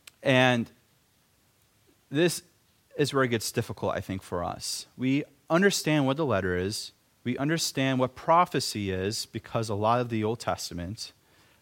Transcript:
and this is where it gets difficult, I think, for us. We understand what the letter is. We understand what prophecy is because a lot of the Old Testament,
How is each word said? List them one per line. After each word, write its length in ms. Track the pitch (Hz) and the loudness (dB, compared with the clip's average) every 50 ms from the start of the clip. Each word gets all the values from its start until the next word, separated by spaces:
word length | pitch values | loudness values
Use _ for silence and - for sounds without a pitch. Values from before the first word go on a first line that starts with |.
| _ - - _ - | _ -20 -18 _ 0
and 480 | 135 131 127 127 127 123 120 110 - - _ _ _ _ _ _ _ _ _ _ _ _ _ _ _ _ _ _ _ _ _ _ _ _ _ _ _ | 2 4 6 6 6 4 2 -2 -4 -10 _ _ _ _ _ _ _ _ _ _ _ _ _ _ _ _ _ _ _ _ _ _ _ _ _ _ _
this 320 | 139 147 175 170 - - - _ _ _ _ _ _ _ _ _ - - | 0 2 2 2 0 -2 -8 _ _ _ _ _ _ _ _ _ -2 -2
is 160 | 147 - 139 | 0 2 2
where 100 | 135 131 | 2 2
it 60 | 123 | 2
gets 220 | 117 110 - - | 2 0 -2 -2
difficult, 440 | - 120 113 - - - - 95 - | -4 -4 -4 -4 -6 -6 -4 -4 -2
I 60 | 92 | -4
think, 220 | - - 95 95 - | -4 -6 -6 -8 -6
for 200 | - 95 87 85 | -6 -6 -4 -4
us. 440 | 87 - - - - - - - - _ - | -4 -6 -6 -8 -8 -8 -8 -10 -12 _ -4
We 280 | 123 131 135 147 151 - _ _ _ - | -2 0 0 0 -2 -4 _ _ _ 0
understand 560 | - - 196 202 - - - 160 151 151 135 | 2 4 4 4 4 2 0 2 2 4 4
what 100 | 131 139 | 2 2
the 100 | 156 165 | 0 0
letter 300 | 135 110 - 98 92 90 | 0 2 2 2 0 0
is. 380 | 90 92 101 110 - - - - _ _ _ _ _ - | 0 0 -2 -4 -6 -10 -12 -16 _ _ _ _ _ -6
We 120 | 120 127 - | -4 -4 -2
understand 600 | 139 151 165 160 - - - 143 135 135 135 127 | 0 0 0 0 -2 -2 -2 -2 0 0 2 0
what 160 | 127 120 - | 0 -2 -2
prophecy 760 | - - - 165 170 180 - - 143 - - - 107 101 95 | -4 0 4 4 4 4 4 0 -2 -2 -2 -4 -4 -2 -2
is 340 | 92 92 95 104 110 - - | -2 -2 -2 -2 -2 -4 -6
because 420 | - - 110 - - - 117 113 107 | -8 -10 -12 -10 -6 -4 -4 -4 -2
a 80 | 104 | -2
lot 240 | 101 107 110 120 123 | 0 2 2 2 2
of 80 | 123 120 | 0 0
the 160 | 117 110 107 | -2 -2 0
Old 160 | 107 117 - | -2 -2 -2
Testament, 720 | - 104 87 - - - 82 87 87 90 110 - - - - _ _ _ _ _ _ _ _ _ | -2 -4 -4 -4 -6 -8 -8 -8 -8 -8 -8 -10 -12 -14 -16 _ _ _ _ _ _ _ _ _